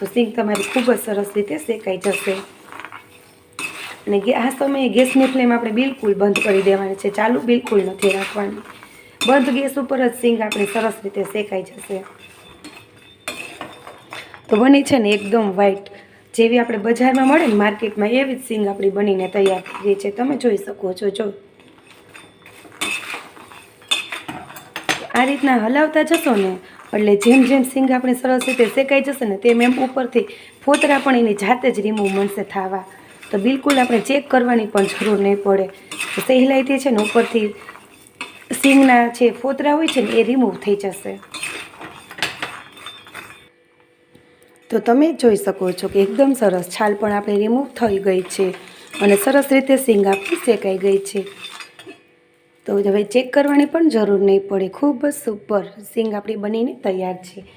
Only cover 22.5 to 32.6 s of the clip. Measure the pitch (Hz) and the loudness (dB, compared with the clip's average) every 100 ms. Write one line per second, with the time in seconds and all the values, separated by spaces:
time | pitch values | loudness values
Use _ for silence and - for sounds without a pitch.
22.5 | - - - - - - - - - - | -20 -20 -10 -8 -8 -10 -14 -16 -20 -20
23.5 | - - _ - - - - - - - | -20 -20 _ -10 -8 -8 -12 -12 -14 -14
24.5 | - - - - - - 233 254 277 269 | -20 -18 -12 -8 -6 -4 0 0 0 2
25.5 | 240 220 285 311 311 311 330 302 208 190 | 2 2 2 2 2 2 0 2 0 0
26.5 | 180 - - - 214 208 202 233 262 254 | -4 -12 -20 -6 0 2 4 6 6 6
27.5 | 269 254 269 262 254 254 247 254 254 262 | 2 0 0 0 0 0 -2 0 0 0
28.5 | 247 220 269 269 277 269 269 226 196 240 | 0 2 2 2 2 0 -4 -4 0 2
29.5 | 233 247 254 262 262 247 233 202 - - | 4 4 2 0 -2 0 0 -2 -8 -20
30.5 | - - 294 302 277 269 247 226 202 202 | -6 0 2 2 2 2 2 2 0 0
31.5 | 247 262 202 208 214 196 196 202 214 185 | 0 0 0 -2 -2 -2 -2 -2 -4 -8
32.5 | 196 | -8